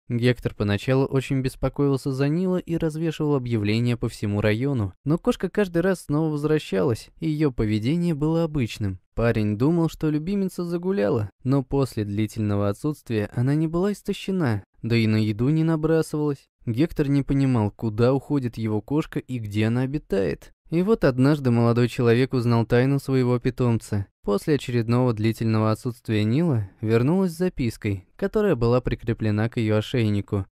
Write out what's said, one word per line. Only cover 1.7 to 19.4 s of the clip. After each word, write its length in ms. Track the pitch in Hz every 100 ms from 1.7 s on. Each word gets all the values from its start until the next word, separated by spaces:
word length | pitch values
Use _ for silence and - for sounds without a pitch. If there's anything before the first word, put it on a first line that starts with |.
| - 143 135 143
за 160 | 131 143
Нила 260 | 160 185 180
и 220 | - 165
развешивал 580 | 160 151 165 151 151 143
объявления 600 | 123 117 101 110 120 120
по 100 | 120
всему 320 | - 107 104
району, 540 | 107 107 135 135 98 -
но 140 | 135 165
кошка 320 | - 247 185
каждый 320 | - 196 170
раз 220 | 180 185
снова 280 | - 147 160
возвращалась, 800 | 151 151 156 - 190 165 110 - -
и 100 | 160
её 220 | 151 151
поведение 600 | - 110 107 113 175 175
было 320 | 147 151 165 165
обычным. 540 | 151 117 - 101 95 _ -
Парень 420 | 117 113 104 104
думал, 320 | 135 170 160
что 200 | - 156
любимица 540 | 151 160 202 190 -
загуляла, 680 | 175 175 180 196 202 180 104 -
но 180 | 123 139
после 440 | 127 139 135 - 104
длительного 640 | 101 110 - 104 101 101
отсутствия 600 | 101 151 156 - 113 101
она 220 | - 123 151
не 120 | 160
была 240 | 170 202
истощена, 720 | 202 - 196 - 190 143 107 - _
да 140 | 117 117
и 120 | 110
на 100 | 110
еду 320 | 107 107 123
не 160 | 156 160
набрасывалась. 840 | 160 156 160 156 151 147 139 _ _ -
Гектор 440 | 113 165 - 143
не 140 | 143
понимал, 460 | 131 139 135 123 104
куда 420 | - 117 107 120
уходит 440 | 135 - 147 123 117
его 220 | 110 107
кошка 400 | - 147 160 151
и 200 | -
где 260 | 123